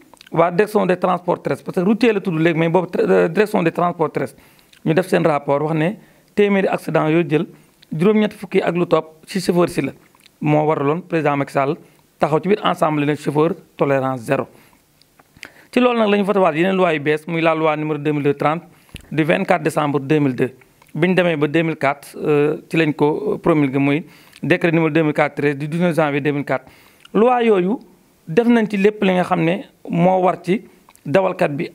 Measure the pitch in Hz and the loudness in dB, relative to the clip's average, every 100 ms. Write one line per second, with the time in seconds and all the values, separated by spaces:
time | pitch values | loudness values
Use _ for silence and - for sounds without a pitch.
0 | _ - - 160 170 175 208 208 185 180 | _ -20 -6 0 0 0 0 0 0 0
1 | 185 180 175 - 151 139 - 185 180 220 | 0 -2 -4 -4 -4 -6 -6 -2 0 2
2 | 240 202 185 160 165 160 165 180 170 - | 2 2 -2 0 0 2 2 0 0 -2
3 | 180 185 180 170 208 202 170 165 175 170 | 2 2 2 0 0 0 0 0 -2 -2
4 | 147 147 135 - _ _ _ _ 160 165 | -2 -2 -6 -10 _ _ _ _ -2 0
5 | 180 180 165 143 147 143 151 160 165 220 | 2 2 2 0 0 -2 0 -2 -2 -4
6 | - _ _ - 202 196 190 185 - 160 | -14 _ _ 0 2 2 0 -2 -2 -2
7 | 156 170 156 156 202 - _ _ _ 156 | 2 0 2 -2 -2 -10 _ _ _ 0
8 | 196 214 208 - 190 190 170 170 170 160 | 2 2 0 -4 -4 -2 0 -2 2 0
9 | 160 - - 190 180 175 160 - 139 - | 0 -12 -8 -4 0 2 0 -2 -6 -10
10 | _ _ _ _ 151 151 156 151 143 170 | _ _ _ _ 0 2 2 0 0 -2
11 | 180 165 143 139 139 143 135 165 - _ | -2 -2 0 0 -2 0 -2 -4 -12 _
12 | _ _ 156 156 180 214 185 175 160 151 | _ _ -2 -2 0 0 -2 -2 0 0
13 | 143 147 156 147 165 185 - - 147 135 | -2 -2 -2 0 0 -2 -12 -2 0 2
14 | 131 127 110 135 117 - _ _ _ _ | 0 -4 -2 -2 -4 -14 _ _ _ _
15 | _ _ _ _ - - _ 247 247 233 | _ _ _ _ -20 -20 _ 0 2 2
16 | 208 202 196 202 180 151 190 190 175 156 | 2 2 2 2 2 2 0 2 0 0
17 | 143 147 175 165 165 160 160 151 156 147 | 0 -2 -4 -2 0 2 0 0 -4 -4
18 | 151 147 143 143 147 170 - _ _ - | -2 0 0 0 -2 -2 -8 _ _ -20
19 | - 147 156 185 190 175 156 160 147 143 | -6 -2 0 0 0 0 0 -2 -2 -2
20 | 135 156 139 120 127 - _ _ _ 151 | 0 2 2 0 -4 -6 _ _ _ -2
21 | 180 185 175 156 151 165 165 156 139 147 | 2 2 0 0 0 0 -2 -2 -2 -4
22 | - - 156 147 147 - - 165 156 - | -10 -6 0 2 0 -2 -4 0 0 0
23 | 147 - - 196 170 156 139 139 143 147 | 0 0 -4 -2 0 2 2 0 0 -2
24 | - - - - 143 175 170 165 160 156 | -6 -18 -20 -10 -2 0 2 2 2 0
25 | 151 147 147 - 151 139 151 170 175 156 | 0 0 -2 -2 -4 -4 -6 -2 -2 0
26 | 147 143 147 143 135 131 - - _ _ | -2 -2 -4 -4 -4 -6 -6 -20 _ _
27 | - 190 240 247 233 196 180 277 - _ | -4 2 2 2 2 2 0 -4 -8 _
28 | _ _ - 160 233 233 214 202 202 214 | _ _ -4 0 4 4 2 0 0 2
29 | 190 180 170 175 160 196 - _ - 170 | 0 0 0 0 0 -2 -8 _ -6 0
30 | 175 185 180 170 175 220 - _ _ _ | 2 2 0 -2 -2 -4 -4 _ _ _
31 | 143 185 185 185 165 143 175 | -4 -2 -2 -2 -4 -4 -8